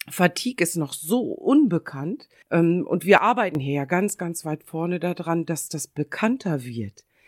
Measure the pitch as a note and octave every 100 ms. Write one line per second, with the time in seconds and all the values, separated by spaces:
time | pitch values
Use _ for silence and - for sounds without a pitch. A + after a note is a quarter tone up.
0 | - - F3+ F3 - - E3 E3+ D3 -
1 | D#3 A#3+ E3 - - C#4 C#4+ F3 - D3
2 | D3 B3 - _ _ E3+ E3+ F3 - F3
3 | E3+ G3+ G3+ A#3+ G3+ D3 C3+ C#3+ C3+ F3+
4 | G3 - E3+ E3+ D#3+ D3+ - D#3+ E3+ F3+
5 | F3 F3 E3+ E3 E3 E3 - D#3 - -
6 | D3 - A3 B3+ G3+ D3+ B2 A#2 G2+ -
7 | _ _